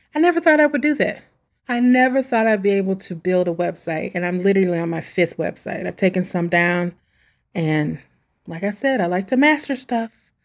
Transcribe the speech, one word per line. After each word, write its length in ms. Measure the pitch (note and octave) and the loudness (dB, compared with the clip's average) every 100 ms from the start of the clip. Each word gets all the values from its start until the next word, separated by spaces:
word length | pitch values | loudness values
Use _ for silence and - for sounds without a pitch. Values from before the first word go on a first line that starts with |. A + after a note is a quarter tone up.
| _ | _
I 60 | D4+ | 0
never 200 | E4+ E4 | 2 2
thought 200 | E4 D4+ | 4 4
I 60 | D4 | 4
would 140 | C#4+ | 2
do 140 | D4 | 0
that. 280 | D4 - - - _ _ _ - | 0 -2 -4 -14 _ _ _ -6
I 120 | A#3+ | 0
never 420 | B3 B3+ B3+ C4 | 4 4 4 2
thought 240 | C4 A#3 A3+ | 0 0 2
I'd 160 | G#3+ | 2
be 80 | G3+ | 2
able 260 | G3 F#3+ F#3+ | 0 0 -4
to 180 | - E3 | -6 -8
build 320 | F#3 F3+ F3+ | 0 0 0
a 60 | |
website, 580 | E3 F3 E3+ - D#3+ - | -2 -4 -4 -6 -6 -4
and 100 | F3 | -4
I'm 160 | F3 F3+ | -4 0
literally 380 | F#3+ G3 F#3 E3+ | 2 2 2 0
on 100 | E3+ | -2
my 120 | E3 | -4
fifth 360 | - - E3 - | -6 -2 -2 0
website. 500 | F3 - - D#3+ F3+ | -6 -6 -10 -8 -8
I've 100 | F3 | -2
taken 260 | F#3+ F#3 | 0 0
some 260 | F#3 F3+ E3+ | -2 -2 0
down, 460 | E3+ F3 F3 F3 - _ _ _ _ _ | 2 2 0 -2 -8 _ _ _ _ _
and 440 | - D#3 D#3 D3+ D#3+ _ _ _ _ - | -4 0 0 0 -4 _ _ _ _ -16
like 160 | E3 | -8
I 80 | G3 | -6
said, 300 | G3+ C4+ C4 | -2 -2 0
I 60 | F3 | 0
like 200 | F3+ F#3+ | -2 -2
to 100 | B3+ | 2
master 380 | D4 D4 - | 4 2 -2
stuff. 380 | B3+ - A#3 A3+ _ _ _ | -8 -4 -6 -6 _ _ _